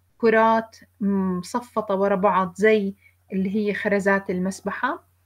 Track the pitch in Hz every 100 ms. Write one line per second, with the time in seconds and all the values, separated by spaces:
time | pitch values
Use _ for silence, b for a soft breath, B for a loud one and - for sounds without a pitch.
0 | _ _ 233 220 226 226 226 - - -
1 | 196 196 190 180 180 247 247 - 214 190
2 | 196 196 202 185 190 175 214 220 196 196
3 | b b - 190 190 214 208 196 208 202
4 | 196 196 196 180 185 190 202 - 254 339
5 | _ _